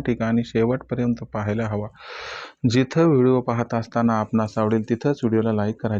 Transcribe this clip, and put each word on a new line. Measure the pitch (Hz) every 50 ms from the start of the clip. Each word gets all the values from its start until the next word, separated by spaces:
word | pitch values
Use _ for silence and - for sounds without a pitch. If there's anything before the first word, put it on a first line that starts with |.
| 139
ठिकाणी | - 120 113 113 113 113 117 117
शेवटपर्यंत | - - 117 113 117 127 131 - - 123 120 123 120 117 117 120 - -
पाहायला | 110 104 104 104 113 113
हवा. | 107 107 104 104 107 - - - - - - - - - - - - - _ - 123
जिथं | 110 131 127 - - 160 165 170
व्हिडिओ | 151 131 123 127 127 127 123
पाहत | - 117 117 117 - -
असताना | 113 113 - - 117 117 117 113 110
आपणास | 107 - - 113 110 107 - 113
आवडेल | 110 107 113 113 107 -
तिथंच | 120 113 - 143 143 - -
व्हिडिओला | 117 110 110 110 113 110
लाईक | 107 104 107 110 - -
करा. | 110 107 104